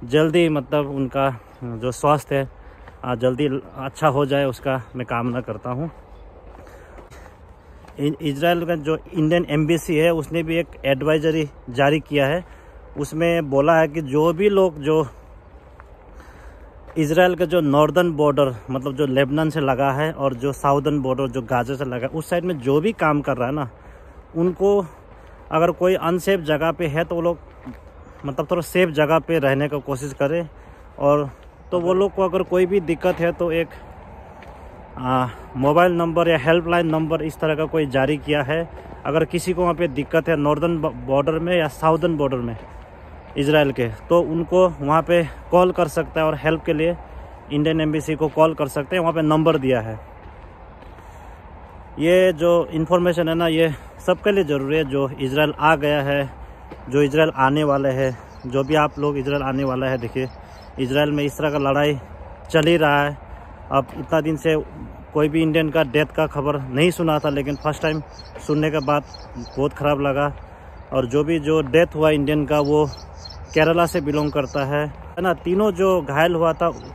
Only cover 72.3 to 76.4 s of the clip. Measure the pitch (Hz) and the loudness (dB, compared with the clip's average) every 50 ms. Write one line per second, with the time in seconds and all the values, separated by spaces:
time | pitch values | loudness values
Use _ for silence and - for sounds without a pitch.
72.3 | 151 151 143 131 151 147 147 143 151 151 151 139 - - - - - - - - | 0 0 0 0 0 0 2 2 4 2 2 0 -2 -10 -16 -20 -20 -18 -18 -18
73.3 | - - - - - 156 160 165 165 170 170 156 - 175 143 147 147 151 151 147 | -16 -16 -10 -2 2 4 4 4 6 4 2 2 2 -2 -2 0 0 0 0 0
74.3 | 135 147 131 127 - 147 135 135 147 147 151 147 - - - - - - 185 185 | 0 -2 -4 -2 -2 -4 -2 0 0 -2 -2 -4 -6 -12 -16 -14 -6 -2 0 0
75.3 | 165 - - 175 185 196 214 214 175 170 190 190 185 175 147 143 139 147 165 180 | 0 0 0 0 2 2 2 2 2 2 2 2 2 2 0 0 0 2 2 2
76.3 | 175 160 | 2 2